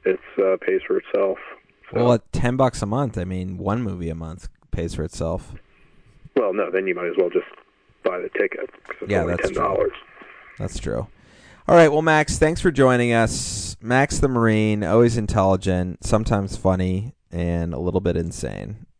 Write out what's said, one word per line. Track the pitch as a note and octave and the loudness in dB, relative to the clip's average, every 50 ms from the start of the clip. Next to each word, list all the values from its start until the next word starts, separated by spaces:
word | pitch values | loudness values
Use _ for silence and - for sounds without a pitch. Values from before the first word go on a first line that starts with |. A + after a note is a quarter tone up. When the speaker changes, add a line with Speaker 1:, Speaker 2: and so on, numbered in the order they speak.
| _ | _
Speaker 1:
it's, | F#2+ F#2+ - - - - - | 0 -2 -2 -4 -10 -4 0
uh, | G2 F#2+ F#2+ F2+ | 0 2 0 0
pays | - - F#2+ F#2+ - | 0 -2 -2 -2 -2
for | - - F#2+ | -2 -4 -4
itself. | - - - G2+ G2 G2 F#2 - - - - _ _ _ _ _ _ - - | -2 -2 -2 0 0 0 -2 -6 -10 -18 -20 _ _ _ _ _ _ -8 -2
So. | G#2 A#2 | 0 4
Speaker 2:
Well, | B2 B2 | 4 2
at | A#2 - _ - | 2 0 _ -2
ten | - - A#2+ B2+ | 0 0 0 2
bucks | C3 C3+ B2+ - - - | 2 2 2 2 -2 -4
a | |
month, | G2+ G#2+ C3 C#3+ A#2+ G#2 G#2+ | -2 -2 -2 -2 -2 -2 -4
I | F2+ | -6
mean, | F2+ F#2 F#2 F2+ F#2 F#2 F#2 | -4 -4 -6 -6 -6 -8 -6
one | F#2+ F#2+ G2+ A#2+ B2 | -4 -2 -2 -2 -2
movie | G#2 F#2+ F2+ E2+ E2 | -4 -6 -6 -6 -6
a | E2 | -6
month | E2 E2 E2 F2+ F#2 - - - _ _ _ | -8 -8 -12 -12 -12 -14 -16 -16 _ _ _
pays | - G#2+ E2+ E2 D#2 | -6 -4 -4 -4 -4
for | - D#2 | -6 -6
itself. | E2 - - E2 E2 E2+ F#2+ - - - - - _ _ _ - _ _ - _ _ _ - - - _ C#3 | -6 -6 -6 -4 -4 -4 -6 -8 -12 -18 -20 -20 _ _ _ -20 _ _ -20 _ _ _ -20 -20 -4 _ 0
Speaker 1:
Well, | A#2 G2+ F#2 | 0 0 0
no, | G#2 G2 D#2 | -2 -4 0
then | E2+ F#2+ F#2+ | 0 -2 0
you | F#2+ F2+ | 0 -4
might | F2 F2 F2 | -4 -4 -4
as | D#2+ - | 0 0
well | F#2 F2 | 0 2
just | - F#2 - - - - _ _ _ _ _ _ _ _ _ | 2 -2 -2 -2 -16 -20 _ _ _ _ _ _ _ _ _
buy | F#2 F#2 F2+ | -4 -4 -4
the | F2 - | -8 -8
ticket, | _ - G2+ F#2+ - - - - - - _ | _ -2 -2 -2 -2 -6 -10 -12 -14 -20 _
'cause | - - - - | -18 -14 -14 -4
it's | - | -2
Speaker 2:
Yeah, | G2+ F#2 E2+ | 0 0 0
Speaker 1:
only | E2 F2 | 0 -2
Speaker 2:
that's | F2 - - | -2 -4 -4
true. | - | -2
Speaker 1:
ten | - - | -2 -2
dollars. | - - - - - - - - - - - - - - - - - - - | 0 0 0 0 -2 -4 -8 -20 -20 -20 -20 -20 -20 -20 -20 -20 -20 -14 -10
Speaker 2:
That's | G#2 F#2+ - - | -10 -8 -8 -6
true. | - - A1 A#1 - - - _ - - - - - - - - _ | -6 -4 -4 -4 -6 -8 -12 _ -20 -20 -20 -20 -20 -20 -20 -12 _
All | - D#3+ | 6 8
right, | E3+ E3 D#3 C#3+ | 8 8 8 6
well, | D3+ D#3+ | 2 2
Max, | D#3+ D#3 D3+ D3+ - - - | 4 4 4 2 0 0 2
thanks | - D#3 E3+ - | 2 2 2 2
for | - F#3+ | 0 0
joining | D3+ C3 C3+ B2+ B2+ A#2+ A#2+ A#2+ A#2 | 4 4 4 6 6 4 2 2 4
us. | A#2 A2+ G#2+ A2 - - - - - - - - - - | 2 2 2 0 -4 -8 -8 -8 -8 -8 -10 -12 -12 -4
Max | A2 B2 C3 C#3 D3 - - | 0 2 2 2 2 2 0
the | C#3+ C#3 | 0 2
Marine, | B2+ A#2 A2+ A2+ A2 G#2+ G#2+ G#2+ G#2+ G#2 G#2 | 2 2 4 4 4 4 2 2 0 0 0
always | D#2 G2 A2+ A#2+ A#2+ A#2 | 2 4 6 6 6 4
intelligent, | A#2 G#2+ G2+ - G#2+ F#2+ F#2+ F#2+ F#2 F#2 G2 F#2 F2+ F2+ F#2 - - - | 0 -2 0 0 2 4 4 2 2 2 0 0 0 0 -2 -6 -8 -4
sometimes | - - G#2+ A2 - A#2 G2+ G2 F#2 - | 0 0 0 2 2 0 0 -2 -4 -8
funny, | - - F#2+ F#2 F#2 F#2 F#2 F#2 F#2 G#2 B2+ - _ _ _ | -2 0 0 0 2 0 -2 -2 -4 -6 -8 -12 _ _ _
and | - E2+ E2+ E2+ F2 E2+ E2 F2 D#2+ | -8 -4 -2 -2 -2 -2 -2 -4 -6
a | C2 | -4
little | F2 F2+ F2 F#2 | -4 -2 -2 0
bit | G2 F#2 F2 | 0 0 -2
insane. | F2 E2 E2+ - - - A#1+ G1+ G1+ G1+ A1+ G#2+ A2+ - _ _ | -2 -4 -4 -6 -8 -8 -8 -8 -10 -10 -12 -12 -14 -16 _ _